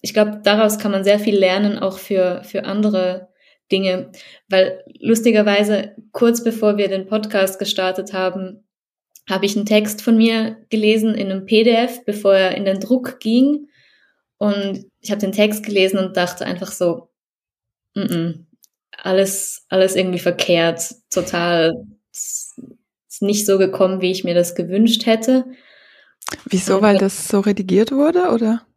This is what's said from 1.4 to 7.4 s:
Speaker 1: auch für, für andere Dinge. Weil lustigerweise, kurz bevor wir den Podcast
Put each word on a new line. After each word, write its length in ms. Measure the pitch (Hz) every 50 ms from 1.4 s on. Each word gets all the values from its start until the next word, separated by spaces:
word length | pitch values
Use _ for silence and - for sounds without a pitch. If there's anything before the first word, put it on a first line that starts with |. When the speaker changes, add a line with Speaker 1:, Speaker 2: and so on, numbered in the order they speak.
| 190 185 185 196 208 202 208 -
Speaker 1:
auch 180 | - 190 190 -
für, 460 | - - 202 190 185 180 180 - -
für 220 | - - 202 -
andere 640 | - 196 208 214 214 208 185 185 180 180 185 185 _ _ _ _ _ _ _ _ _
Dinge. 400 | - 190 190 190 185 185 180 - - - - - - - _ _
Weil 360 | - 190 190 - - - - - - -
lustigerweise, 960 | - - 226 220 226 240 220 214 208 208 202 202 208 208 214 196 - - - - - _
kurz 320 | _ - 240 233 233 233 -
bevor 340 | 233 220 - 214 214 202 202
wir 100 | 202 190
den 180 | 190 190 190
Podcast 540 | - 214 220 214 214 - 202